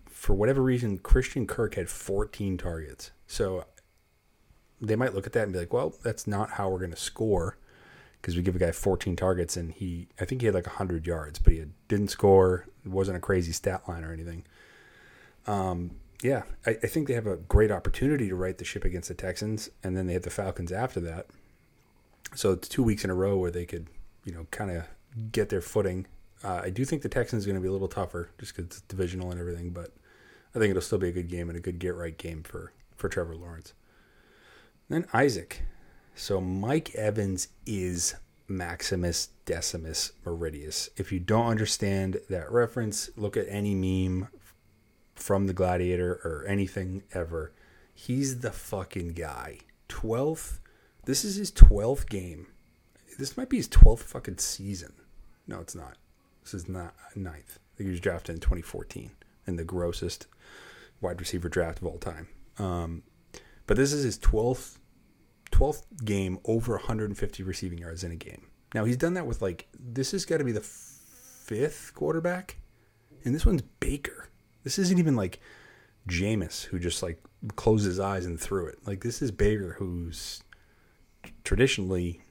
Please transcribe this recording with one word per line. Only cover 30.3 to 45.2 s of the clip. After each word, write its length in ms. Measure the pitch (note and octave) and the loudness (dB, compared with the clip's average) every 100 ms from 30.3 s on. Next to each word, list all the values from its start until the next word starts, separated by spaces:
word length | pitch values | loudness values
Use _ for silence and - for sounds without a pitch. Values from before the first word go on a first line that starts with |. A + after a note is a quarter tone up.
| - _ | -20 _
I 60 | A#2 | 2
think 100 | G#2+ | 2
it'll 140 | F#2 | 2
still 160 | - G2+ | 0 0
be 100 | F#2 | 0
a 20 | |
good 160 | F2 E2+ | -2 -6
game 220 | F2 E2+ | -6 -6
and 80 | E2+ | -6
a 40 | |
good 180 | F2+ F2 | -8 -4
get-right 380 | F2+ E2+ E2+ D#2+ | -6 -6 -8 -10
game 260 | E2 D#2+ | -12 -12
for, 280 | D#2 F2 E2+ - - - | -12 -14 -16 -20 -20 -8
for 140 | G2 | -4
Trevor 260 | - E2+ E2 | -4 -4 -8
Lawrence. 380 | E2+ E2 - - _ - _ _ _ - - - - _ _ | -14 -16 -18 -20 _ -20 _ _ _ -20 -20 -20 -20 _ _
Then 180 | D#3 F3 | -4 0
Isaac. 500 | A2+ C#3 G#2 - - - - - - _ | 2 4 2 -8 -6 -6 -6 -20 -20 _
So 260 | - - G2 | -14 -4 -2
Mike 540 | F#2 F#2+ A2 D3 - | 0 -2 0 0 -2
Evans 540 | - G#2+ G#2+ G2 F#2 - - - | -2 0 0 -2 -2 -6 -10 -6
is 480 | G#2 F2+ F2 - - - _ - | -4 -2 -2 -4 -6 -18 _ -8
Maximus 800 | F#2+ F2 F2 - F#2 F2 E2+ - - - | -6 -6 -6 -4 0 0 -2 -6 -12 -6
Decimus 640 | E2 - E2+ D#2+ D#2+ - - | -4 -4 -6 -6 -6 -6 -8
Meridius. 640 | F2 E2 E2 D2+ D2+ - - - | -8 -6 -6 -6 -8 -8 -8 -8
If 140 | F#2+ | -4
you 80 | F#2 | -4
don't 280 | F2+ A2+ A#2 | 2 2 4
understand 720 | A2 G#2+ - G2+ G2 F#2+ F#2 - | 0 0 0 0 0 0 -4 -4
that 220 | F#2 D2+ | -6 0
reference, 580 | A#2+ A#2 B2+ A2 G2+ - - | 2 2 0 -4 -4 -8 -6
look 220 | G2+ A2+ | -4 -2
at 100 | F#2+ | -2
any 260 | G2+ G#2 | -2 0
meme 540 | G2 F#2+ F#2 F#2 F#2 G2 - - _ _ _ _ _ _ | 0 2 2 0 -2 -4 -14 -20 _ _ _ _ _ _
from 300 | - | -16